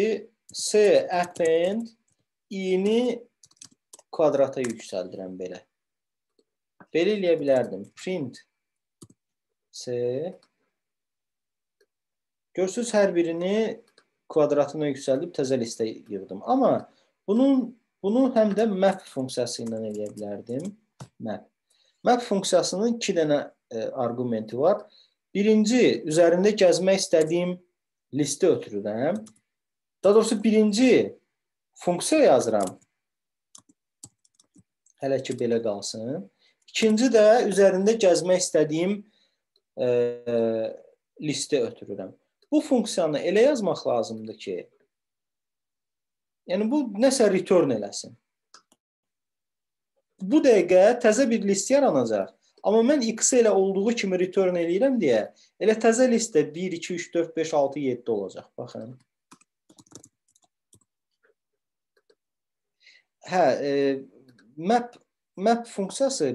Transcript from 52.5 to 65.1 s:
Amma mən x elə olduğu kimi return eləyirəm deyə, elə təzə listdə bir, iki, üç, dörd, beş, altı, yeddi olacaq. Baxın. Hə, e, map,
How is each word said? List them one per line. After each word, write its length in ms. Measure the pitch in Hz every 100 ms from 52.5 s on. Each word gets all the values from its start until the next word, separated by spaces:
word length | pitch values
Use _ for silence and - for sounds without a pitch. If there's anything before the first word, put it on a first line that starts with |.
| _
Amma 180 | 185 220 233
mən 200 | 302 226
x 240 | 233 - 247
elə 140 | 220 196
olduğu 400 | 196 190 208 233
kimi 240 | 196 180
return 400 | 180 196 185 175
eləyirəm 400 | 170 180 269 247
deyə, 200 | 151 113 - - _ -
elə 140 | 190 220
təzə 300 | 226 226 254
listdə 320 | 233 - 151 151
bir, 220 | 156 185 165
iki, 240 | - 175
üç, 80 | -
dörd, 180 | 170 165 -
beş, 160 | 156 151
altı, 240 | 139 143
yeddi 320 | 135 117 -
olacaq. 400 | 107 95 - - -
Baxın. 340 | 123 120 113 131 _ _ _ - _ _ _ _ _ - - _ _ _ _ _ _ _ _ _ _ _ _ _ _ _ _ _ _ _ _ _ _ _ _ _ _ _ _ _ _ _ -
Hə, 160 | 180 151 113
e, 80 | 143 143 139 135 135 _ _ _ _ 147
map, 420 | 175 240 240 - _